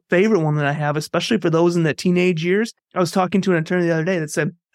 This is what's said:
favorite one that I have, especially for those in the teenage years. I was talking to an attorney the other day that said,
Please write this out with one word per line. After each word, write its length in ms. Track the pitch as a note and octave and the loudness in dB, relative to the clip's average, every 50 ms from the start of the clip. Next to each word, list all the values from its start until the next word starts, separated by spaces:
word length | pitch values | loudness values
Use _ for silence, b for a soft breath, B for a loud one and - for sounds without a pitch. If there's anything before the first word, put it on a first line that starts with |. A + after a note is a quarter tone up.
| _ _ | _ _
favorite 320 | F3+ F3 G3+ A3 A3 E3+ | 2 2 4 4 2 2
one 140 | D#3 D3+ D3+ | 2 0 0
that 100 | D3+ D3 | 0 0
I 60 | C#3 | -2
have, 240 | D3 D3 D3 D3 D3 | -2 -2 -2 -2 -2
especially 420 | D#3 D3+ - - E3+ F3 - A3+ F#3+ | -4 -6 -4 -4 -4 -2 -2 -2 0
for 120 | D#3+ E3+ | 0 0
those 240 | D#3+ E3 E3+ F3 E3+ | 2 2 2 2 2
in 80 | F3 | 2
the 100 | D#3+ D3+ | 0 0
teenage 520 | C3+ - - F#3 F3 F3+ F3+ F#3 F3+ D#3 D#3+ | -2 0 -2 0 2 2 2 0 0 0 -2
years. 280 | F3 F#3 G#3 A#3 A3+ - _ _ _ - | -2 0 0 -2 -4 -8 _ _ _ -2
I 60 | F#3 | -2
was 100 | F3+ D#3+ | -2 0
talking 300 | - G3 F3+ F3+ G#3+ G3 | 0 0 0 2 0 0
to 80 | F3+ F#3+ | 2 2
an 80 | F3+ E3 | 0 0
attorney 280 | D#3+ - F3+ F3+ F3 | 0 0 0 0 0
the 80 | E3+ E3+ | 0 0
other 100 | D#3+ D#3+ | 0 0
day 160 | F#3 F#3+ E3+ | -2 -2 -2
that 100 | D#3 D3 | -4 -4
said, 220 | - F3+ D3+ - F3+ _ _ _ | -4 -4 -4 -4 -6 _ _ _